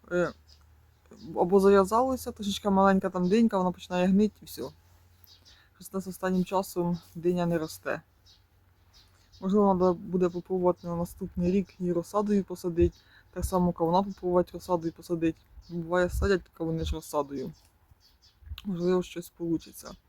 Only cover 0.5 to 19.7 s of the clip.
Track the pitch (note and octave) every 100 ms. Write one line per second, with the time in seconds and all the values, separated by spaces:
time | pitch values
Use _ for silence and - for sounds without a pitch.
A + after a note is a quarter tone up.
0.5 | _ _ _ _ _ _ - D3+ - F3+
1.5 | G3 G3 G3+ F#3+ A3 C4 B3+ B3+ A#3 G3+
2.5 | G3+ G#3 G3 G3 F#3+ F#3+ F#3 F3+ G#3+ A3+
3.5 | G3 F#3 F3+ - F3+ F#3 G3 G#3+ _ -
4.5 | - C3 - _ _ _ _ - - -
5.5 | - _ _ F3+ F#3+ F#3+ F3+ F#3 F#3 F3+
6.5 | F#3+ G3 F3+ F3 E3+ - E3+ E3+ F3+ F3
7.5 | E3+ D#3+ - C#3+ D#3+ _ _ _ _ _
8.5 | _ _ _ _ - _ _ _ - F#3+
9.5 | G#3 G3+ F#3 F#3 F3 - F3+ F3+ F3 -
10.5 | F#3 F3+ F3 F3 E3+ F3 - F#3 - F3
11.5 | G3 F3+ - F3+ E3+ E3+ G#3 G#3 G#3 F#3
12.5 | F3+ F3+ E3+ F3 - _ - _ F3+ F3+
13.5 | F#3 F3 F3 E3 F3 G3+ F#3+ F3+ F3+ F3
14.5 | F3 - F3+ E3 D#3+ - E3+ E3 D#3+ _
15.5 | - - E3+ E3 F3+ F3+ - G3 F#3+ -
16.5 | _ E3 E3 D#3+ D#3+ - D3+ C#3+ C#3 C3
17.5 | - _ _ _ _ _ _ _ _ -
18.5 | - G#3 F3 F3 F#3 F3 E3+ F3 _ E3+
19.5 | D#3+ -